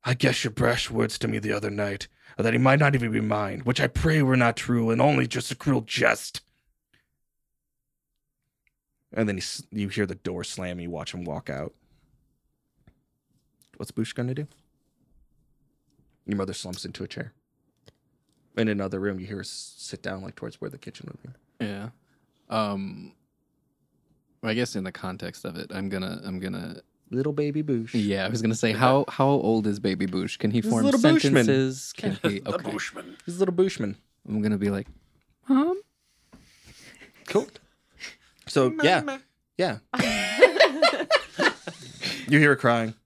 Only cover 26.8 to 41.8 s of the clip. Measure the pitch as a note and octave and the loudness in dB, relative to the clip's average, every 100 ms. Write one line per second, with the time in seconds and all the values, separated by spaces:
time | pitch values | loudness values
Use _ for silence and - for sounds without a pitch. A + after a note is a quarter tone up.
26.8 | _ _ _ B2 C#3+ D3 D3 D3+ D3+ B2 | _ _ _ -4 -2 -2 -2 -2 -2 -4
27.8 | A2+ A#2+ G2+ G2 F#2+ A2+ A2+ A2+ A#2 G#2+ | -2 -2 0 0 -2 0 0 2 0 4
28.8 | B2+ C3+ - - C3+ C#3+ G#2 A2+ G#2+ G2+ | 4 4 2 2 4 4 4 2 2 0
29.8 | G2 F#2 G2 F#2 F2+ - A2 A2+ G#2+ - | 0 0 -2 -2 -4 -2 0 0 2 4
30.8 | C#4 B3+ C#4 D#4+ C#3+ C3+ A#2 C3+ C3 C3 | 4 6 6 6 6 6 6 4 2 -2
31.8 | - - - G2 A#2 G2+ - - - - | -12 -6 -6 -2 -2 -2 -4 -6 -4 -8
32.8 | - - - - - F3 F#3+ F3 F#3+ - | -8 -12 -18 -14 -12 -2 0 2 2 2
33.8 | G#2 G2 _ _ - G#2+ G#2 G#2 G2+ G2 | -6 -6 _ _ -6 -2 0 0 0 -2
34.8 | - - _ _ _ _ - C4+ D#4+ F#4+ | -6 -16 _ _ _ _ 0 2 2 -2
35.8 | - _ _ _ _ - _ _ - - | -8 _ _ _ _ -20 _ _ -20 -20
36.8 | - - - _ - G#3 - - _ _ | -20 -20 -20 _ -2 -2 -2 -14 _ _
37.8 | _ _ - - _ _ - C#3+ B2+ D#4 | _ _ -18 -18 _ _ -2 4 4 4
38.8 | E3 F3 C#4+ C4+ _ _ _ - F3+ A2 | 4 4 0 -8 _ _ _ -2 -2 -2
39.8 | _ B3+ A#3+ G#3+ G#3 G#3+ G#4 - F4 C#4+ | _ -2 0 0 -2 6 6 8 4 6
40.8 | E4+ - D#4+ D5+ - - - - - - | 2 2 0 0 0 -2 -2 0 -14 -14